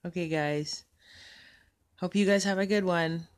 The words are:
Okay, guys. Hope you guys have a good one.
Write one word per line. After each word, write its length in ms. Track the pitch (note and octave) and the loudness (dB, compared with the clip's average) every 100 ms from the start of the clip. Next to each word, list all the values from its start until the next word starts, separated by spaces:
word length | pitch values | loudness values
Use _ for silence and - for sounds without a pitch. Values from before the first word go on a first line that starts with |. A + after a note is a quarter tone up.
| F3+ | -8
Okay, 220 | F3+ E3 | -6 -2
guys. 560 | D#3+ D3 D3 D3+ - _ _ - - - - - - _ _ _ _ | -2 0 -2 -4 -8 _ _ -20 -20 -20 -20 -20 -20 _ _ _ _
Hope 160 | F3+ G3+ | -2 2
you 100 | G3 | 4
guys 180 | G3+ | 4
have 140 | G3 F#3+ | 2 0
a 80 | G3 | 0
good 180 | G#3 | 0
one. 440 | F#3+ E3+ E3 E3 E3 | 2 0 0 -2 -8